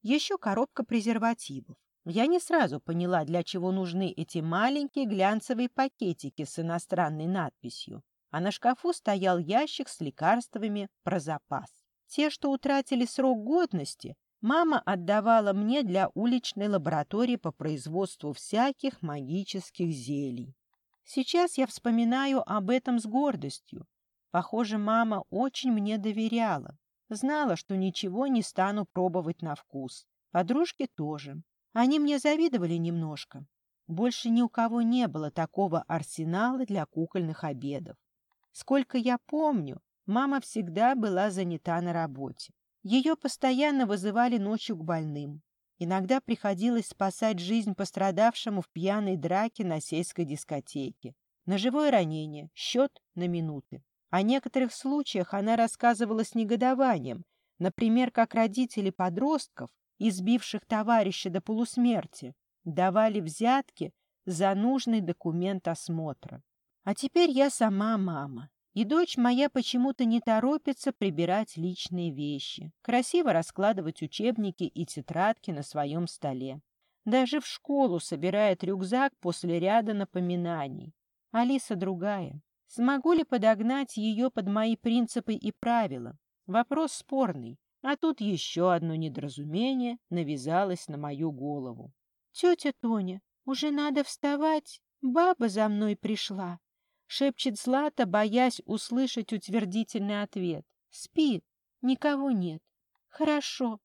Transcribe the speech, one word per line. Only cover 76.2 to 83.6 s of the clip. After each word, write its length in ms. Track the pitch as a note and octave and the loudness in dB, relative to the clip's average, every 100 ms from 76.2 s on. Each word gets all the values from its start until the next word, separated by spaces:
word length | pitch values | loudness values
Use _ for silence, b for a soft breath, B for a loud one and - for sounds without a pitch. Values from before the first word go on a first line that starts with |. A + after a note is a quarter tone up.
| D3 C3 C3 D3+ _ _ _ _ | -6 -4 -8 -10 _ _ _ _
Даже 380 | - B3 B3+ D4 | 2 2 4 0
в 60 | - | -4
школу 520 | - - C#4 C4 F3 | -12 -2 2 2 2
собирает 640 | - D#3 F3 G3+ G#3+ F3+ | -4 -4 0 2 2 2
рюкзак 500 | F3+ F#3+ F#3 B3 C#4 _ | -2 -4 -2 0 0 _
после 400 | F3 - F3 E3 | -6 -4 -2 0
ряда 340 | F#3 A3+ A3 | 4 2 2
напоминаний. 1000 | G#3 G3 F#3 F3 F3+ F3 E3 C#3 C3 C3+ _ _ _ _ | -2 -2 -2 -2 0 -2 -4 -6 -8 -14 _ _ _ _
Алиса 440 | A3+ B3 C4+ - G3 | 0 2 0 -2 -4
другая. 640 | F#3+ F3+ G3 G3+ D3 D3 _ _ _ | -2 -2 -4 -4 -6 -12 _ _ _
Смогу 460 | - B3 C#4 D#4+ | 0 2 2 2
ли 100 | E4 | 2
подогнать 720 | D#4 B3 A3 G#3 | 2 2 4 4